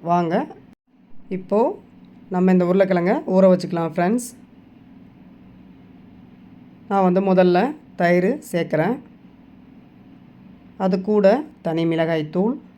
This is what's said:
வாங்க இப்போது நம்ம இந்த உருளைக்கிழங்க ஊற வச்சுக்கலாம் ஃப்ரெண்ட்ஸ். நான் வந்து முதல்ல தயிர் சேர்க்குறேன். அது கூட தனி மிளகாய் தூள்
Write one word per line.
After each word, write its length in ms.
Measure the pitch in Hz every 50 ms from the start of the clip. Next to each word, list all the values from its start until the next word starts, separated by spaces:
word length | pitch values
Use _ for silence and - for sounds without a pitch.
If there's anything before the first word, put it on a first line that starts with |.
| - 165
வாங்க 240 | 175 175 175 165 170 226 302 - - - - - - _ _ _ _ _ _ _ - - - - 190
இப்போது 360 | 185 185 - 202 214 240 320 415 - - _ - - - - - - - - 185
நம்ம 200 | 180 185 185 185
இந்த 100 | 185 175 175
உருளைக்கிழங்க 440 | 180 190 196 180 185 175 170 185 233 311 320 - 185
ஊற 140 | 185 190 190
வச்சுக்கலாம் 400 | 185 180 185 - 180 165 165 160 160
ஃப்ரெண்ட்ஸ். 320 | - 175 180 226 247 240 - - - - _ - - - - - - - - - - - - - - - - - - - - - - - - - - - - - - - - - - - - - - - - - - - - - - - -
நான் 160 | 202 196 190
வந்து 160 | 185 180 190 196 190
முதல்ல 360 | 185 185 185 180 175 175 214 277 302 - - - - -
தயிர் 280 | 180 175 175 180 180 202 277 302 - -
சேர்க்குறேன். 440 | - 170 165 156 - 151 160 190 254 294 - - - - - - - - - - - - - - - - - - - - - - - - - - - - - - - - - - - - 190
அது 100 | 185 190 196 185 214
கூட 260 | 214 208 202 190 220 277 302 - - - -
தனி 180 | 170 160 165 165 165
மிளகாய் 340 | 165 160 165 160 165 160 156 151 151
தூள் 180 | 180 196 233 285 - - - -